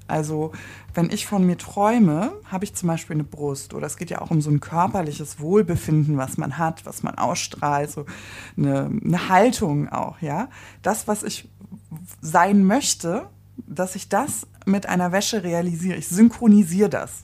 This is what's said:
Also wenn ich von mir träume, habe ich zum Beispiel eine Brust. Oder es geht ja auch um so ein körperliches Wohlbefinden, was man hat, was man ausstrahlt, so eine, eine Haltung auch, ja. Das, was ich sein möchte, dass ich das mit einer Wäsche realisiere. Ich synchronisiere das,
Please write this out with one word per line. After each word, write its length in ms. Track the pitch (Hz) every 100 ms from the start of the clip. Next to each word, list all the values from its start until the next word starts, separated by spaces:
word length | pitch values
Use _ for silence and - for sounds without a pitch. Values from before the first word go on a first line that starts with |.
| -
Also 440 | 156 151 156 156 - - - -
wenn 160 | - 170
ich 160 | 208 -
von 180 | 202
mir 140 | 185 175
träume, 760 | - 202 208 240 190 151 233 415 -
habe 140 | 185 202
ich 100 | -
zum 120 | 175
Beispiel 280 | 165 - 156
eine 80 |
Brust. 500 | 147 147 147 139 -
Oder 140 | 139 147
es 100 | -
geht 140 | 165
ja 100 | 175
auch 80 | -
um 120 | 160
so 100 | 151
ein 80 | 147
körperliches 800 | - 165 180 202 156 147 147 -
Wohlbefinden, 800 | 151 202 175 170 - 156 151 143
was 200 | 131 -
man 220 | 151 139
hat, 260 | 160 160 -
was 160 | -
man 160 | - -
ausstrahlt, 720 | 120 175 - - 147 143 147
so 160 | 151 143 - - - - -
eine, 360 | 139 139 143 -
eine 260 | - 170 175
Haltung 600 | 185 233 - 185 147 147
auch, 320 | - - -
ja. 280 | 156 156 254 - - -
Das, 240 | 185 214 -
was 160 | 208
ich 260 | 214 - - - - - - 160 180 -
sein 420 | 156 170 185 202
möchte, 640 | 190 247 277 - 165 202 381 - - - -
dass 300 | 147 185 202
ich 120 | -
das 380 | 202 277 - - - -
mit 180 | 196 -
einer 260 | 180 180
Wäsche 300 | 190 208 220
realisiere. 560 | 175 170 175 165 185 170
Ich 100 | -
synchronisiere 800 | 175 226 - 240 208 170 180 202
das, 340 | 117 - -